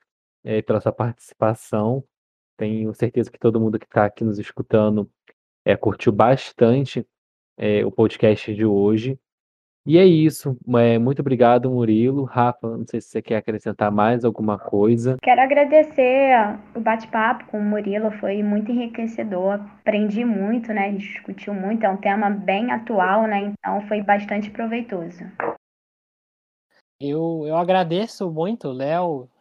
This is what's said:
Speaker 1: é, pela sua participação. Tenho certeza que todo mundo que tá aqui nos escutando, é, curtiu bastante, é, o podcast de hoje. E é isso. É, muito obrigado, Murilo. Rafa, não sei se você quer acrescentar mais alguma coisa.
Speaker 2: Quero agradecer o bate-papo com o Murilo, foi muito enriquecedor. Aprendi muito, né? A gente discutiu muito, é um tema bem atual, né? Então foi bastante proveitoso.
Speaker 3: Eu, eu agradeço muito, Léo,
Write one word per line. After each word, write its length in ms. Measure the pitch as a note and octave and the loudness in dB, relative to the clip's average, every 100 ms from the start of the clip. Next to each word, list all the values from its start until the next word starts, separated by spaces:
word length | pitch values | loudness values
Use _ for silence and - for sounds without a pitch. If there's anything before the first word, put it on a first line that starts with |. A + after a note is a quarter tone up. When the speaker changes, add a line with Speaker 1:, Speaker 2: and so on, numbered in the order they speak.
| _ _ _ _ | _ _ _ _
Speaker 1:
é, 180 | - A2 | -4 -4
pela 200 | - A2 | 0 0
sua 100 | - | 0
participação. 1120 | - A#2 - - _ A2 A2+ - A2 G#2+ C3+ - _ _ _ _ - | -2 -4 -4 -18 _ -2 -2 -4 -2 -2 -4 -8 _ _ _ _ -8
Tenho 360 | G#2+ A2 A2 G#2+ | -4 -4 -4 -4
certeza 340 | A#2 A#2+ G#2 | -2 -2 -4
que 80 | - | 0
todo 240 | A#2 A2+ | 0 2
mundo 160 | A2 A2 | 0 -2
que 100 | - | -2
tá 180 | - G#2 | 0 0
aqui 180 | - | 0
nos 160 | A2+ G2+ | -4 -4
escutando, 720 | G2+ - B2 A2 G#2+ G#2+ G2+ _ _ _ _ _ | -10 -12 0 2 2 0 -4 _ _ _ _ _
é, 140 | - G2 | -2 0
curtiu 340 | G#2+ F#2+ - | 0 0 0
bastante, 960 | A2 A2+ C3+ - - A#2 C3 C3+ B2 - _ _ _ _ - | 2 4 2 -2 2 2 4 0 -6 -10 _ _ _ _ -6
é, 280 | G#2+ G#2 G#2 | -2 0 0
o 60 | |
podcast 600 | - A2 - A2 G#2+ - | 2 0 4 2 2 -2
de 120 | G#2 A2 | -2 2
hoje. 540 | G2+ G2+ A2 B2 C3 _ _ _ _ _ _ C#3+ | 4 4 2 -2 -8 _ _ _ _ _ _ 2
E 120 | E3 | 6
é 80 | F#3+ | 8
isso. 520 | D#3+ D#3 D3 C#3+ B2 - A#2+ | 6 4 0 -6 -8 0 4
É, 220 | A#2 A#2 | 4 4
muito 220 | A#2+ C#3 | 2 -2
obrigado, 480 | C#3 B2 A#2+ B2 B2+ | -2 4 6 6 2
Murilo. 540 | B2 A#2 A2 B2 C#3 | 0 2 2 2 0
Rafa, 540 | C3 B2+ A#2+ A#2+ A#2 A#2 | -2 0 0 0 -8 -8
não 80 | A#2 | -8
sei 160 | A#2 | -10
se 80 | - | -6
você 120 | A2+ | -10
quer 160 | - A2 | -4 -4
acrescentar 540 | A2 G#2+ A2+ G2+ G#2 | -2 -6 -6 -2 0
mais 320 | G#2 G#2+ B2 | 2 2 2
alguma 340 | A#2+ G#2+ G#2+ G2+ | 0 0 -4 -4
coisa. 600 | - G2+ G#2+ A#2 B2 C3 | -2 2 4 2 0 -2
Speaker 2:
Quero 200 | - A#3+ | 2 4
agradecer 960 | C4 C#4+ C#4+ D4+ D4+ D4 B3+ C4 C4+ B3 G#3 G#3 - A#3 | 4 2 6 4 4 2 2 4 4 4 2 -4 -12 -6
o 40 | |
bate-papo 680 | A3+ A3+ - A3+ A3 B3 - | -2 -2 -4 -2 0 -2 -6
com 140 | G#3+ | -4
o 40 | |
Murilo, 480 | G#3 G#3 G#3 G#3 A3 G#3 | -2 -2 -2 -2 -4 -4
foi 240 | G3+ G3+ | -6 -4
muito 280 | G#3 G#3 G#3+ | -2 -2 -2
enriquecedor. 840 | A#3+ A#3 A#3 A3+ - A3 F3+ F#3+ G3+ G3+ - | -4 -4 -8 -8 -8 -6 -4 -2 -4 -8 -6
Aprendi 440 | - G#3 G#3+ G#3 | -2 0 -2 -2
muito, 480 | A#3+ G3 G3+ A#3 A3+ | -2 -2 -2 -4 -4
né? 160 | G#3 G3 | -4 -4
A 40 | |
gente 160 | G3 - | -6 -10
discutiu 460 | - - G3 - | -16 -14 -14 -10
muito, 300 | G3+ F#3+ A3+ | -8 -4 -2
é 60 | G#3+ | -2
um 80 | G3 | -2
tema 320 | G3+ G3+ G3+ | -2 0 -2
bem 420 | G#3 F3+ G3 B3 | -2 -2 -2 -2
atual, 560 | A#3+ A3+ G#3+ F3+ G#3 A3 | -6 -2 -2 2 0 0
né? 260 | G3+ G3+ G#3 | -2 -6 -8
Então 220 | G3 G3 G#3 | -6 -6 -4
foi 140 | G#3+ | -4
bastante 500 | G3+ G3+ G#3 G#3 G#3 | 0 0 0 -6 -6
proveitoso. 720 | - A3+ A#3 A#3 F#3 E3+ F3 F3+ - - - _ _ _ _ _ _ _ _ _ _ _ _ _ _ | -8 -6 -6 -6 -10 -10 -14 -18 -8 -8 -8 _ _ _ _ _ _ _ _ _ _ _ _ _ _
Speaker 3:
Eu, 440 | C#3+ D3+ E3 E3 D3+ | -8 -4 -4 -6 -4
eu 100 | E3 | -2
agradeço 720 | F3+ F#3 E3+ E3+ A3+ - F#3+ | 2 2 2 -2 -4 -6 -8
muito, 400 | D#3 F3 A#3 D3 | -4 -4 -4 -8
Léo, 580 | B2+ C3+ E3+ F3+ C#3+ B2+ _ | -6 -4 -2 -2 -6 -10 _